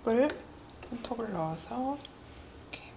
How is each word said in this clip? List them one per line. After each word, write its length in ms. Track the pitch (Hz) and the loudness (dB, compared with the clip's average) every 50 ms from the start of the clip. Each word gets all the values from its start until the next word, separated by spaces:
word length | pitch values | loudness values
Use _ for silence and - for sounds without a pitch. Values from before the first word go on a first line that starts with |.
| - | 6
흙을, 240 | 240 226 233 262 302 302 - - - - - - - - - - - | 6 8 8 8 8 6 0 -6 -12 -14 -14 -14 -14 -14 -12 -10 -6
손톱을 440 | - 233 - - 254 226 226 220 196 | -6 -6 -4 -4 -2 -2 -2 0 2
넣어서 640 | 175 160 160 160 165 - - 233 254 254 262 285 294 - - - - - - - - - - - - - - | 2 2 2 0 -2 -4 -4 -2 0 2 0 0 -2 -4 -10 -14 -14 -16 -16 -14 -14 -14 -14 -14 -14 -14 -12
이렇게 120 | - - - - - | -12 -12 -12 -12 -14